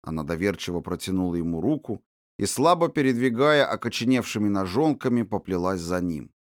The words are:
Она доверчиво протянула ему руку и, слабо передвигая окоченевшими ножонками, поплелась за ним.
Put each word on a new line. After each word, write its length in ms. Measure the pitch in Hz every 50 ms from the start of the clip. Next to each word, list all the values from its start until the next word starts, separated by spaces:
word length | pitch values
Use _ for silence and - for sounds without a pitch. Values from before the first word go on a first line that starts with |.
Она 200 | - - 80 80
доверчиво 580 | 76 71 85 80 92 101 95 - - - 87 85
протянула 560 | 78 - 90 85 - - 95 92 92 90 85
ему 240 | 87 82 82 85 80
руку 440 | 82 123 156 139 - - 107 98 _ _ _ _ _ _ _ -
и, 80 | 104
слабо 420 | 98 - - 135 165 180 170 170 160
передвигая 800 | - 160 139 135 127 117 127 131 113 113 139 151 151 147 135
окоченевшими 800 | - - 107 - 120 - - 117 120 131 123 110 - - 110 107 104
ножонками, 760 | 101 98 95 92 90 123 156 160 135 - - 131 120 120
поплелась 580 | 113 92 107 95 - - 95 87 87 92 95 90
за 200 | 85 85 90 90
ним. 300 | 87 90 80 73 60 - _ _